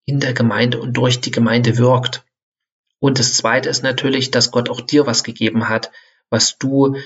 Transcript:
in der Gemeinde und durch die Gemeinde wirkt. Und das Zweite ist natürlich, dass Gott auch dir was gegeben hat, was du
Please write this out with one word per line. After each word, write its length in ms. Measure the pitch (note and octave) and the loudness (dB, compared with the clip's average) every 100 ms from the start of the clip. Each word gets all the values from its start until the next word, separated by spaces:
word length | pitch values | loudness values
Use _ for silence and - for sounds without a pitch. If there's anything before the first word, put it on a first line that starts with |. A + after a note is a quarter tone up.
| - | -4
in 140 | C#3+ | -2
der 140 | C3+ | -2
Gemeinde 480 | B2 A#2 G#2 B2 - | 0 0 2 0 -2
und 160 | C3 B2 | -4 0
durch 240 | B2 B2 | 0 0
die 100 | - | -2
Gemeinde 460 | A#2 A2+ A#2+ B2 A#2 | 0 2 2 2 2
wirkt. 480 | B2 B2 B2 - _ _ _ _ _ _ _ - | 4 4 0 -8 _ _ _ _ _ _ _ -2
Und 200 | C#3 C3 | 0 2
das 160 | A#2 - | 0 0
Zweite 340 | A2+ B2+ B2+ | 0 0 0
ist 140 | - | -4
natürlich, 480 | C3 B2+ C3+ C3+ B2+ | -2 -2 -2 -2 0
dass 200 | B2+ - | 0 0
Gott 180 | B2 A#2 | 0 -2
auch 120 | A#2+ | -6
dir 260 | - D3 C#3+ | 0 2 2
was 160 | A#2 | 0
gegeben 460 | - - A2 A2+ G#2+ | -4 -2 -2 0 0
hat, 220 | A2+ - - _ _ - | -2 -4 -16 _ _ -4
was 280 | A#2 - - | 0 0 -2
du 380 | C3+ C#3 C#3 C3+ | -2 2 2 0